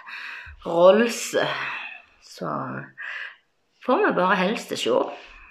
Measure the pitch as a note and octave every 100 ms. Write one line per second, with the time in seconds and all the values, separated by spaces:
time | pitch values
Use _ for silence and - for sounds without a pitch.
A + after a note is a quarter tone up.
0 | - - - - - - F3 E3+ F3+ G#3
1 | A#3+ - - - - - - - - -
2 | - _ - - - D2 C3 - - -
3 | - - - - _ _ _ _ - C#4+
4 | F#4+ F#3 F3+ G3 F#3 A#3 - - - B2
5 | - - - - -